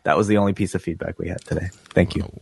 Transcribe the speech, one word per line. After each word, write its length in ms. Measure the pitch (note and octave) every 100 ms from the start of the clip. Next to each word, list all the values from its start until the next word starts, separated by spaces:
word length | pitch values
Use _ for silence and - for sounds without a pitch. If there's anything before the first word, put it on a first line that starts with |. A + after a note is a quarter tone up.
that 140 | - D2+
was 100 | G#2
the 120 | G#2
only 140 | G2+
piece 220 | G2+ F#2+
of 80 | F2+
feedback 360 | - E2+ E2 E2
we 80 | E2+
had 120 | F#2
today. 240 | - E2+ F#2 - -
Thank 260 | - F2+ -
you. 120 | - -